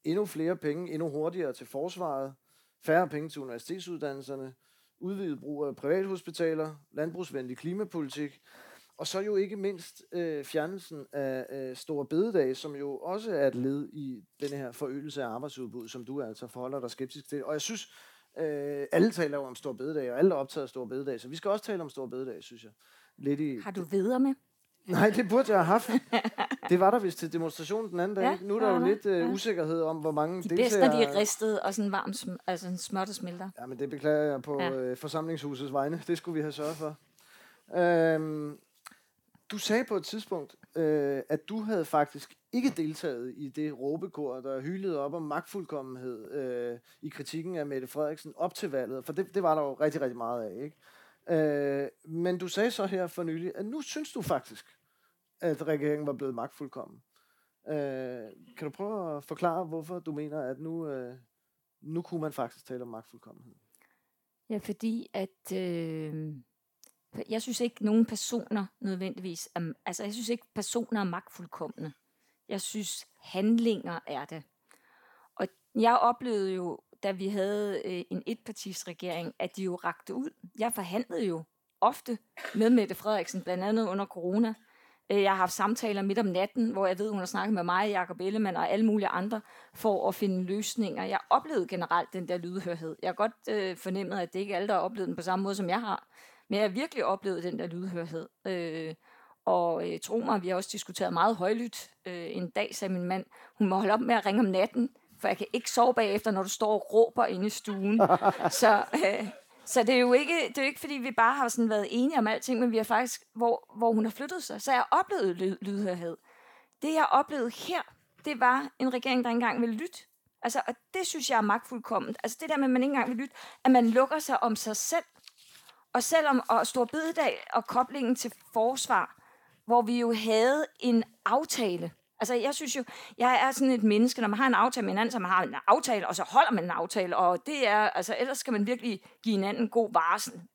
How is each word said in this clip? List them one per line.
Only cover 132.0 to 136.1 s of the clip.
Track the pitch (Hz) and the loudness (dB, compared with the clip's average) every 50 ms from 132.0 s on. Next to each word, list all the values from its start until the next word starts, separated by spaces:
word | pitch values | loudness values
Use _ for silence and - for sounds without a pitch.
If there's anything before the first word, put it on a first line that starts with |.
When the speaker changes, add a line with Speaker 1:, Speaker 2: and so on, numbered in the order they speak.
| _ _ _ _ | _ _ _ _
Speaker 2:
Altså, | 220 208 247 | -2 0 0
jeg | 240 208 277 285 | 0 0 0 -2
synes | - 311 262 - | -2 -4 -4 -4
jo, | 277 240 - - - - - - | -4 -6 -8 -12 -18 -18 -18 -2
jeg | - 233 254 254 - - | 2 4 6 6 6 4
er | 269 | 4
sådan | 262 - 269 262 | 4 4 4 4
et | 254 233 208 | 4 6 6
menneske, | 220 208 214 233 254 247 - | 6 6 6 6 4 4 0
når | 226 | 0
man | 202 208 208 | 0 2 4
har | 269 | 4
en | 262 233 | 6 6
aftale | 185 220 254 247 254 208 | 6 6 4 4 0 -2
med | 190 185 | 0 2
hinanden, | 202 226 226 | 0 0 0
så | 247 226 | 0 -2
man | 185 180 | 0 4
har | 190 185 185 | 4 4 2
en | - - 139 - | 2 -4 0 6
aftale, | - 214 311 - 262 233 202 175 | 6 6 6 6 0 0 0 0
og | - | -2